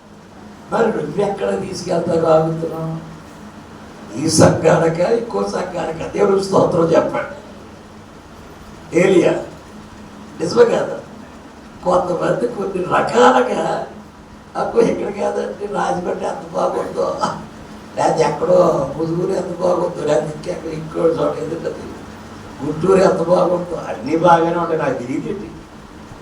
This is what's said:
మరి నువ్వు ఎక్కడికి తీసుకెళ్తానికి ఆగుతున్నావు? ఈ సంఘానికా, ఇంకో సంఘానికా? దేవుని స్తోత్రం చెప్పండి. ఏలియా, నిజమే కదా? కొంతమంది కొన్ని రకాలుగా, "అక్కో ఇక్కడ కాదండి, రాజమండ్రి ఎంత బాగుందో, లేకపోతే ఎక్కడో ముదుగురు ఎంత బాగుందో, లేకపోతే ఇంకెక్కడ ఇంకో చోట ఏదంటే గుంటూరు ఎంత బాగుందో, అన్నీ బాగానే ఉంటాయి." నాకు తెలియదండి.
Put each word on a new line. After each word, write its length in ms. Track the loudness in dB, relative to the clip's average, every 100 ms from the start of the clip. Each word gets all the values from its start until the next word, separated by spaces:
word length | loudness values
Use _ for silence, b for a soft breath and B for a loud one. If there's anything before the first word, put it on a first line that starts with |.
| -20 -20 -20 -20 -18 -18 -6
మరి 140 | 0 0
నువ్వు 340 | 0 -4 -2
ఎక్కడికి 460 | -2 -2 -2 -2 -6
తీసుకెళ్తానికి 580 | -8 -4 -2 0 2 4
ఆగుతున్నావు? 960 | 4 4 -2 -4 -4 -6 -8 -10 -16 -18 -18 -18 -18 -20 -20 -18 -18 -12 -4
ఈ 120 | 0
సంఘానికా, 800 | 6 6 6 4 4 4 2 2
ఇంకో 340 | 0 0 -4
సంఘానికా? 640 | -2 -4 -4 -6 -6 -6 -6
దేవుని 360 | 2 4 4
స్తోత్రం 400 | 2 0 2 2
చెప్పండి. 560 | 4 4 2 -2 -6 -10 -18 -20 -20 -20 -20 -20 -20 -20 -20 -20 -20 -20 -18 -18 -2 4
ఏలియా, 320 | 6 6 4 2 -4 -14 -18 -20 -20 -18 -18 -18 -16 -8
నిజమే 240 | 0 6 6
కదా? 340 | 6 0 -6 -10 -18 -18 -20 -20 -20 -20 -6
కొంతమంది 640 | 0 2 2 0 0 0 0
కొన్ని 360 | -2 -4 -4
రకాలుగా, 1040 | 0 0 2 6 6 6 2 0 -2 -2 -6 -12 -18 -20 -20 -20 -10 -6
"అక్కో 240 | 0 2
ఇక్కడ 400 | 2 2 -4 -2
కాదండి, 520 | -2 -2 -4 -6 -6
రాజమండ్రి 520 | -2 -2 -2 -4 -4 -4
ఎంత 280 | -6 -6
బాగుందో, 640 | -2 -2 -2 -4 -2 -2 -2 -4 -4 -12 -16 -18 -18 -12 -2
లేకపోతే 260 | 0 2
ఎక్కడో 680 | 2 0 4 6 6 2 -2 -2
ముదుగురు 340 | -2 0 0
ఎంత 260 | -2 -4 -2
బాగుందో, 480 | 0 2 0 -2 0
లేకపోతే 280 | 0 0 -6
ఇంకెక్కడ 360 | -8 -6 -6
ఇంకో 280 | -8 -6 0
చోట 380 | 2 2 0 -2
ఏదంటే 380 | -4 -6 -6 -8 -10 -14 -16 -16 -16 -16 -16 -8 -6
గుంటూరు 340 | 0 4 6
ఎంత 240 | 6 4
బాగుందో, 520 | 2 4 4 0 -2 -6
అన్నీ 420 | -8 -8 -2 4
బాగానే 380 | 6 6 4 0
ఉంటాయి." 240 | 0 0
నాకు 140 | 0
తెలియదండి. 540 | -2 -4 -6 -4 -8 -10 -14 -18 -20 -20 -20 -18 -18